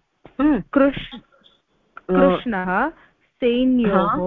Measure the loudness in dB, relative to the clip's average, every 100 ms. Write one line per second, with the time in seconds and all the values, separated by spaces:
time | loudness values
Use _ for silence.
0 | _ _ -18 -2 0 0 0 2 2 0
1 | -12 -20 -20 _ _ _ _ _ _ -18
2 | -2 2 2 2 -4 -6 -2 -2 -2 -6
3 | _ _ _ -4 -2 0 0 2 2 0
4 | 0 -2